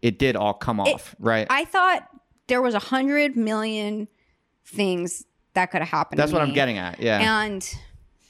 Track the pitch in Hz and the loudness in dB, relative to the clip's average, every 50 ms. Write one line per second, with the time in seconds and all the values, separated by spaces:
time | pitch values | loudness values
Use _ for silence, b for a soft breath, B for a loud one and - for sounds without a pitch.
0 | - 117 107 - 135 131 117 98 104 208 101 - - 131 113 104 98 - - - | 0 0 0 2 0 0 2 2 0 0 0 -2 -2 -4 -2 0 0 0 -2 -2
1 | - - - - - 117 113 110 107 - 262 277 330 - - 381 359 370 359 - | -6 -18 -12 -4 0 0 2 2 0 0 0 -2 0 0 2 2 4 4 2 0
2 | - - - - _ _ _ _ _ - 247 247 254 247 220 202 - - 254 262 | -4 -12 -20 -20 _ _ _ _ _ 0 0 2 2 2 0 -2 -2 0 0 0
3 | 262 277 285 294 294 285 262 233 220 214 220 214 220 220 220 214 208 208 214 214 | 2 2 2 2 2 2 0 0 0 0 0 -2 -2 -4 -4 -4 -4 -4 -4 -6
4 | 214 - _ _ _ _ _ _ _ _ _ _ _ - - 208 202 185 180 175 | -8 -10 _ _ _ _ _ _ _ _ _ _ _ -10 -4 -2 0 0 0 0
5 | 175 170 - - - _ _ _ _ _ - 190 185 180 - 175 156 165 - 156 | -2 -4 -6 -10 -14 _ _ _ _ _ -2 -2 -2 0 -2 -4 -2 0 0 -2
6 | 156 - - 139 147 151 175 165 147 135 - 143 139 123 110 95 90 87 87 - | -2 0 0 0 0 2 2 2 0 2 2 2 2 0 0 -2 -4 -6 -6 -2
7 | 113 117 107 - 220 220 220 214 214 214 202 190 - - - - - - - - | 0 2 2 2 2 2 2 0 0 -2 -6 -8 -8 -10 -12 -14 -14 -16 -20 -20
8 | - _ _ _ b | -20 _ _ _ b